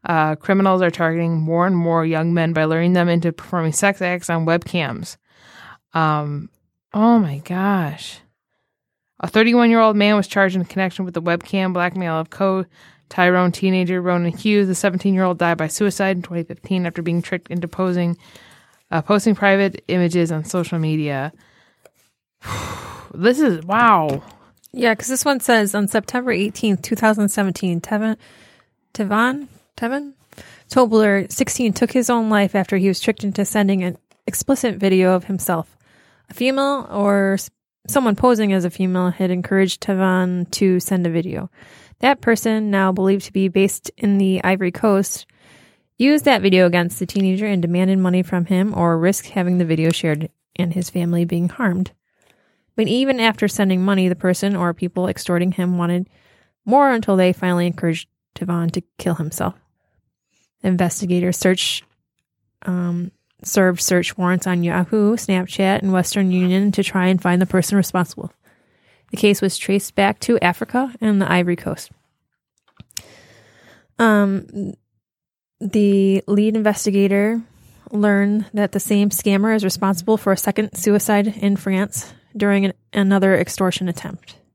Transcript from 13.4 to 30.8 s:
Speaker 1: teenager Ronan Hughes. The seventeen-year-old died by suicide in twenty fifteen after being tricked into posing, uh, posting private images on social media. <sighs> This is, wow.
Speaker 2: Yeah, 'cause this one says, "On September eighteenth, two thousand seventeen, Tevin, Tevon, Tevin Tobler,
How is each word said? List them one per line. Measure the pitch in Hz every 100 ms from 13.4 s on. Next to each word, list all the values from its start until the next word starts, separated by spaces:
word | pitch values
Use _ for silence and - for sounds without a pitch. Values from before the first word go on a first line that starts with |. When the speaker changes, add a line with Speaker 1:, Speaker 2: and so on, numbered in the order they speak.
| 180
Speaker 1:
teenager | 175 190 185 180 185
Ronan | 175 175 175 165
Hughes. | 214 208 196
The | 175
seventeen-year-old | 202 180 196 185 185 180
died | 175 165
by | 160
suicide | - 202 - 190 185
in |
twenty | 175 170
fifteen | 165 - - 185 175
after | 175
being | 165 170
tricked | - 180 _
into | 175 170
posing, | - 185 180 175 170 - - - - _ _ _
uh, | 160
posting | - 208 220 202
private | 202 196 196 - -
images | 180 175 175 165
on | 156
social | 156 185 165 165
media. | 156 156 147 139 147 _
<sighs> | _ _ _ _ _ _ _ _ _ _ - - - - - - -
This | - 196 254
is, | 294 165 165
wow. | 214 240 196 156 143 - - _ _ _
Speaker 2:
Yeah, | 254 240
'cause | 220 240
this | 254 294
one | 269
says, | - 226 208
"On | 208 202
September | 226 208 247 254
eighteenth, | 202 208 - 220 190
two | - 220
thousand | 220 214 202
seventeen, | 214 190 185 185 170
Tevin, | - 208 220 220 - - - _ _ _ _
Tevon, | - 202 208 247 277 277 - _ -
Tevin | 233 277 285 269 _ - - - _
Tobler, | 262